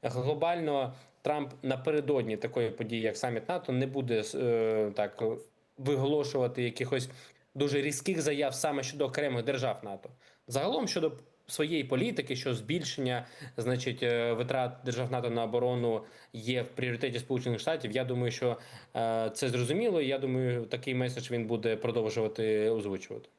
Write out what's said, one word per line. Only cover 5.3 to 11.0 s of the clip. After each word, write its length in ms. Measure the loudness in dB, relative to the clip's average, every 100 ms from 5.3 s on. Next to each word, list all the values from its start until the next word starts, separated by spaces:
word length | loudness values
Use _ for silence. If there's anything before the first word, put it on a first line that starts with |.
| -2 -8 _ _ -6
виголошувати 840 | 0 2 4 2 2 2 0 2
якихось 460 | -2 0 -2 0 -2 -10 -20 -20 _
дуже 280 | 0 2 2
різких 400 | 0 -2 0 0
заяв 320 | 2 2 0
саме 280 | 0 0 0
щодо 220 | -2 -2
окремих 400 | 0 0 0 0
держав 360 | 0 0 0 -2
нато. 280 | -6 -10 -12 -20 -20 _ -4
Загалом 420 | -2 0 0 0
щодо 240 | 0